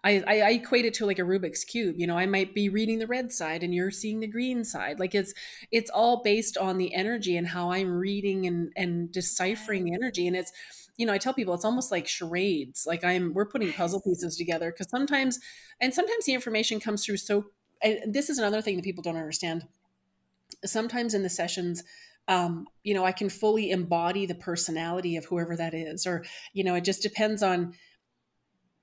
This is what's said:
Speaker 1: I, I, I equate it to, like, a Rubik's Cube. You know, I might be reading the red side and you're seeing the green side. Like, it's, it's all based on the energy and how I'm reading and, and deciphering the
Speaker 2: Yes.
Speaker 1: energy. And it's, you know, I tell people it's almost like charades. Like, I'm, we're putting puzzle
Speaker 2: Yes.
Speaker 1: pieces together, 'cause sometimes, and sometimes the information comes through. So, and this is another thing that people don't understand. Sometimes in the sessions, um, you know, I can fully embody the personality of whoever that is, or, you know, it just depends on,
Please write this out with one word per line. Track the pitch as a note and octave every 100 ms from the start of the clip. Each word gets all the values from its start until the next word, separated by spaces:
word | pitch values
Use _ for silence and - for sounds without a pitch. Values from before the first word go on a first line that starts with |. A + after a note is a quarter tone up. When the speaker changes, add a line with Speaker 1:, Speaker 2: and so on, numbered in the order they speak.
Speaker 1:
I, | G3+ G3+ F#3
I, | G#3+
I | G#3
equate | A#3+ A#3+ B3
it | A#3
to, | A3+ G#3
like, | F#3+
a |
Rubik's | F3+ F#3+ F3 -
Cube. | - A#3 G3+ E3+
You | F3
know, | E3+
I | F#3+
might | G3 G3
be | G#3 G3+
reading | G3+ A3 A3+
the | A3+
red | B3 A#3+
side | - D#3+ E3
and | F3
you're | F3 F#3+
seeing | G3 G#3+ A3
the | A3
green | A3+ B3+ B3
side. | A3+ D3+ F#2+ D3+
Like, | F#3
it's, | G3+ F#3+ - - - -
it's | A#3 A3+
all | G3+ A#3 A#3
based | A3 G#3 G#3+ -
on | F#3+ F#3
the | F3+
energy | F#3 G3+ A#3 F3+ F3
and | E3+
how | F3 F3
I'm | F#3 F#3
reading | F3 G3 G3+ G3 F#3+ F#3
and, | F3 E3+ -
and | F3+ E3+ E3+
deciphering | F#3 F3 - F#3 A3 A3 G3+
the | F3
Speaker 2:
Yes. | F3+
Speaker 1:
energy. | B3+ F#3 F3
And | F#3
it's, | F3 - - - - -
you |
know, | A3+
I | G3
tell | B3+
people | C4 G3
it's | F3
almost | A3 B3 -
like | F3+ -
charades. | - E3 F3 G3 D#3+ C3 - D#3
Like, | E3+
I'm, | F3 F3+ F3
we're | F3+ G#3
putting | C4 G3
puzzle | D#3 E3+ F#3+
Speaker 2:
Yes. |
Speaker 1:
pieces | F#3+ F3 E3+ D#3+
together, | E3+ E3 E3+
'cause | E3+ F#3
sometimes, | B3 C#4 C#4+ C4 B3 - - - -
and | B3+
sometimes | C4+ G4+ A#4
the | C#4+
information | B3+ A#3+ G#3+ A3 G#3+
comes | A3+ G#3
through. | - G3
So, | - G3+ G#3 _ _ _
and | G#3+ G#3+ A3+
this | B3 D4
is | C#4
another | G#3 G#3+
thing | G#3+ F#3
that |
people | F#3 F3
don't | F3 E3
understand. | D#3 D#3 - E3 - _ _ _ _ _ _ _ _ -
Sometimes | G3 A3 A#3 A#3+ A#3+
in | G#3
the | F#3+
sessions, | F3+ E3+ - F3 E3+ - - - _ -
um, | F#3 F3 E3 - _
you | G#3
know, | G3
I | F#3
can | F#3 G3+
fully | - G#3+ A3 G#3
embody | F#3 F3 E3+ E3+ G3 F#3+
the |
personality | F3+ - E3+ - D#3+ E3+ F3+ F3+ E3
of |
whoever | - F3 E3+ E3+
that | E3
is, | E3 D#3+ E3+ F#3
or, | E3+ E3+ - -
you | G3
know, | F#3+
it | F3+
just | F#3 F#3
depends | G#3 G#3 G#3+ G#3+
on, | G3 F3+ F3 F3 - _ _ _ _ _ _ _ _ _